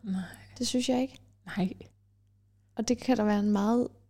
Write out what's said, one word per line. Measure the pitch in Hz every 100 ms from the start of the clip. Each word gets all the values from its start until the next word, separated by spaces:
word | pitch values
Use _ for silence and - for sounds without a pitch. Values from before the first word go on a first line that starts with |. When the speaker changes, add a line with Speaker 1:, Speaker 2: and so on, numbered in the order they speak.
Speaker 1:
Nej. | 208 190 180 - - -
Speaker 2:
Det | 247
synes | 254 247
jeg | 247
ikke. | 262 - - _ 180 -
Speaker 1:
Nej. | 185 - - _ _ _ _ _ _ _ _ -
Speaker 2:
Og | 226
det | 240
kan | - 233
der |
være | 208 208
en | 208
meget | 202 208 240 247 -